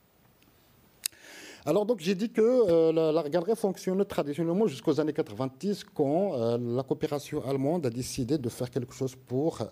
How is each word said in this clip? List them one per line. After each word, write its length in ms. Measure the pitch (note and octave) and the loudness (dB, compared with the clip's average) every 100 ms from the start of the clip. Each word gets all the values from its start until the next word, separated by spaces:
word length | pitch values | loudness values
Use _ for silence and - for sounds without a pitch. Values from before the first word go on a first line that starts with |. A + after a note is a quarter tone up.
| _ _ _ _ _ _ _ _ _ _ - - - - - - | _ _ _ _ _ _ _ _ _ _ -12 -12 -20 -20 -20 -8
Alors 220 | C#3 F3 G#3 | 0 2 2
donc 140 | A3+ | -2
j'ai 160 | D#3+ F#3 | 0 -2
dit 160 | A3 | 0
que, 100 | - | 2
euh, 500 | A3 B3+ G#3 E3 D#3+ | 4 6 6 6 6
la, 200 | D#3+ D#3+ | 4 4
la 100 | D#3 | 2
Garganerie 340 | D3 F3 F3 A3+ | 2 0 0 0
fonctionnait 500 | G3+ F3+ - F#3+ G3 | 0 -2 -2 0 0
traditionnellement 600 | - C#3+ C#3+ E3 F3+ A3 | 0 -2 -2 0 2 0
jusqu'aux 340 | B2+ E3 C#3+ | 0 0 0
années 140 | D#3 | 0
quatre-vingt-dix, 680 | D3 D3 G#2 C3 C3 G3 G3+ | -2 -4 -4 -6 -4 -6 -4
quand, 500 | - - C#3 D#3+ G3+ | -6 -2 0 2 0
euh, 240 | C#3 A#2 A#2+ | 0 0 0
la 240 | A#2+ A#2+ | -2 -2
coopération 600 | C3 C#3+ D3+ D3 - D3 B2 | -2 -4 -2 -4 -6 -6 -4
allemande 400 | C#3 C3+ F3 C3+ | -2 0 0 -2
a 60 | |
décidé 480 | A#2 A#2+ - A#2+ D#3 | -4 -6 -4 -2 -2
de 100 | A#2+ | -2
faire 220 | - B2 | -6 -6
quelque 220 | - B2 | -6 -6
chose 220 | - C3 - | -6 -6 -8
pour 440 | - B2+ D#3+ D#3 G#2 | -6 -2 -2 -2 -8